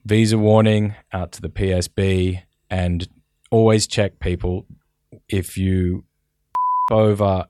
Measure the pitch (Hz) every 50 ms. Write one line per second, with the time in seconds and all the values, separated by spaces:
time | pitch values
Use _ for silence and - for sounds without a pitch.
0 | - 104 107 113 113 107 113 110 107 107 107 110 110 110 107 104 107 101 107 -
1 | _ - - 92 87 85 - - - 82 - - 98 95 92 90 87 - - 104
2 | 95 98 95 92 90 92 90 90 - _ _ _ _ - 101 92 90 87 87 82
3 | 90 - _ _ _ _ _ _ _ - 120 113 110 110 110 107 - - - -
4 | 101 95 _ - - 95 87 87 - 90 90 98 - _ - _ _ _ _ _
5 | _ _ - - _ - 104 95 87 - - 95 95 95 95 92 90 87 90 -
6 | - _ _ _ _ _ _ _ _ _ - - - - - - - - 113 110
7 | 110 107 104 101 104 98 92 92 - _